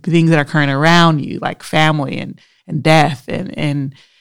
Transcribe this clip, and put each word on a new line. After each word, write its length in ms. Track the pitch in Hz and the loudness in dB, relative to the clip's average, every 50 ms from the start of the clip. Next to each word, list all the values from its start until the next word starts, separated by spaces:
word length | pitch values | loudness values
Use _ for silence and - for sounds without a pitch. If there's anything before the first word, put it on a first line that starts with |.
| - - | -6 0
things 180 | 160 170 165 165 | 2 2 4 4
that 80 | 165 156 | 4 2
are 60 | 143 | 0
occurring 260 | 139 - 156 143 139 | 0 0 0 0 0
around 560 | 139 135 151 160 170 175 170 165 160 147 - | 0 0 2 4 4 4 4 4 2 0 -2
you, 140 | - - - | -6 -8 -6
like 240 | - - - - - | -8 -8 -8 -10 -12
family 560 | - - 156 156 156 156 151 139 175 - - | -4 0 2 2 2 2 0 -4 -4 -6 -8
and, 200 | - 95 - - _ _ _ _ _ - | -8 -10 -14 -18 _ _ _ _ _ -8
and 160 | 170 151 123 | -8 -4 0
death. 420 | 160 156 160 147 135 135 120 - - | 2 4 4 2 2 -2 -6 -10 -10
And, 300 | - 170 185 - - - | -8 -8 -8 -10 -8 -6
and 380 | 156 147 143 143 139 143 139 _ _ _ _ _ | -4 -4 -4 -4 -6 -6 -10 _ _ _ _ _